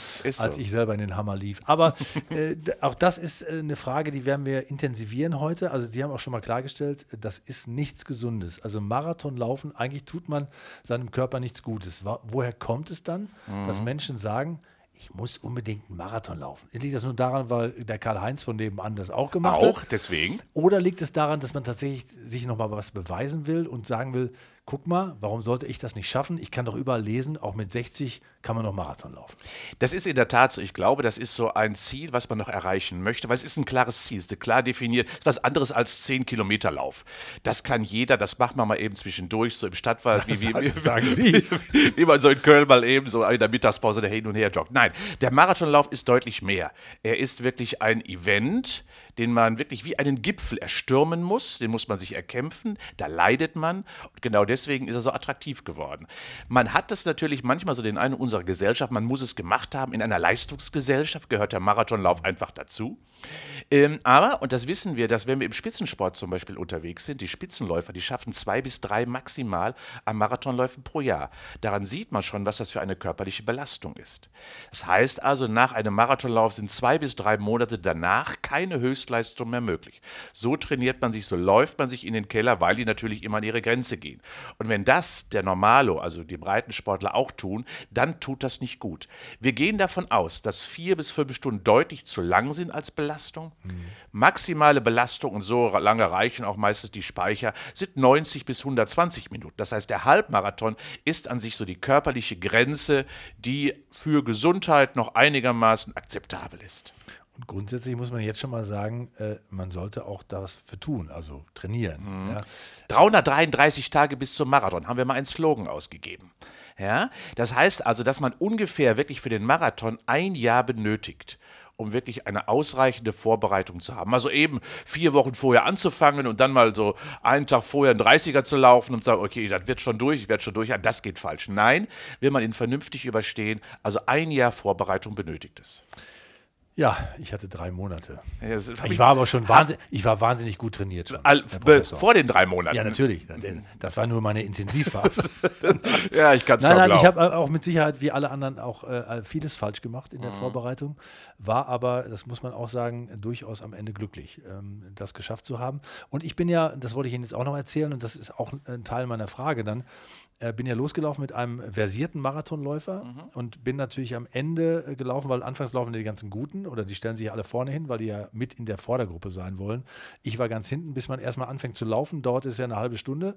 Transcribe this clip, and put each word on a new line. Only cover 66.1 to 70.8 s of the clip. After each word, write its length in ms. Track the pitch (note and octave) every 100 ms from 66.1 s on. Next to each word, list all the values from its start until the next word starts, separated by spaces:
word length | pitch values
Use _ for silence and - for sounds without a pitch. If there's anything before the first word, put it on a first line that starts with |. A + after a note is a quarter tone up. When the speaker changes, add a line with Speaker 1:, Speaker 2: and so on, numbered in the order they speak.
Speaker 1:
zum 160 | - F#2
Beispiel 260 | F2+ - G2
unterwegs 480 | F2 E2+ E2+ E2+
sind, 160 | - C#3
die 60 | F2+
Spitzenläufer, 640 | - F3+ - G2+ E2+ -
die 80 | F2+
schaffen 320 | - B2 -
zwei 300 | - - G#2+
bis 180 | C3 -
drei 240 | G2 G#2
maximal 720 | B2 B2+ - - A#2 F2+ G2+ - - -
an 120 | - G#2+
Marathonläufen 680 | G#2 B2 C3+ B2 B2+ -